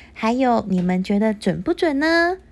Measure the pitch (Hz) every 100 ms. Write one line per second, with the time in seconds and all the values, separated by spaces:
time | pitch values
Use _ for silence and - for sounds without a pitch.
0 | - - 220 247 254 226 208 185 180 185
1 | 190 202 220 214 196 160 190 359 349 269
2 | 311 339 339 370 -